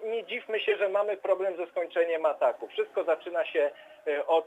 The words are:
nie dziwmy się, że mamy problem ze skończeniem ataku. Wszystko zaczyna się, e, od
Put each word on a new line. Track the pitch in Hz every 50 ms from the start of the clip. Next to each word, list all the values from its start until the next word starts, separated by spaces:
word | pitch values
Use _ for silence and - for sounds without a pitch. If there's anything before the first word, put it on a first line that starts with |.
| 220
nie | 220 226 233 -
dziwmy | - 226 240 - - 220 208
się, | - 220 202 -
że | 202 190
mamy | 185 202 208 208 202 196
problem | - 190 190 180 190 196 185 165
ze | 175 170
skończeniem | - 190 170 170 - 180 170 170 165 160 156
ataku. | 156 143 - 147 127 117 - 117 107
Wszystko | - - 214 208 - 196 170
zaczyna | 165 160 - - 180 175 170 156
się, | - - 165 143 143 - - - - - - - 156
e, | 147 147 - -
od | 165 165 160